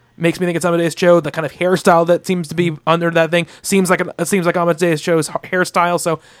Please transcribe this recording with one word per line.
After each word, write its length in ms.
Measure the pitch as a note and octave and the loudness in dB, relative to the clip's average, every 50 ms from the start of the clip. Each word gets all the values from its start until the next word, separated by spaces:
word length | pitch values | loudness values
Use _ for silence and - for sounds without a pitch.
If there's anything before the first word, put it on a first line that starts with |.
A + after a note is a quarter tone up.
| _ _ _ | _ _ _
makes 240 | - E3 E3+ D#3+ - | -4 -2 -2 -2 -2
me 60 | F3+ | -2
think 100 | F3 E3+ | -4 -4
it's 100 | E3 D#3 | -2 -2
Amadeus 300 | F3+ E3+ E3+ E3+ E3 D3+ | 0 0 0 0 -2 -2
Cho. 240 | - F#3+ F3 F3 E3+ | 0 4 4 4 4
The 120 | D#3 D3+ | 4 0
kind 140 | - E3 D#3 | -6 -6 -8
of 60 | C#3 - | -8 -4
hairstyle 520 | - F3 F3+ F#3 F3 - G3+ F3 E3 E3+ E3+ | -2 -2 0 0 2 4 4 4 4 4 2
that 180 | F3 E3+ - | 0 0 0
seems 220 | - F#3 F3+ E3+ D3 | -2 -4 -4 -4 -6
to 60 | E3 | -4
be 220 | E3 F3 E3+ D#3 D3 - | -2 -2 -2 -2 -4 -2
under 240 | - D#3+ E3+ E3+ E3+ | 0 0 0 0 0
that 200 | E3 E3 E3 D#3+ | 0 0 0 2
thing 160 | E3 F3 E3+ - - - | 0 -2 -2 -4 -10 -14
seems 280 | - - G3+ G3 F#3 E3+ | -6 -2 0 0 2 2
like 120 | F#3 E3+ | 0 -2
a, 120 | F3+ - - - | -2 -4 -4 -6
it 80 | F3 - | -4 -2
seems 180 | - G3 E3+ | -2 0 0
like 100 | F3 D#3+ | 0 0
Amadeus 460 | F3+ E3+ E3+ E3+ D#3 F#3 F3 E3 D3+ | 0 0 0 0 0 0 0 0 -2
Cho's 260 | - - E3+ D#3+ D3+ - | -2 0 0 0 0 -2
ha-, 120 | - - - | -6 -10 -8
hairstyle. 560 | - - F#3 F3+ - - F#3+ F3 F3 F3 E3 | -4 -2 -2 -2 -2 0 0 0 0 0 -2
So 200 | - F3 D#3+ D3+ _ - - - | -2 -2 -4 -4 _ -14 -20 -10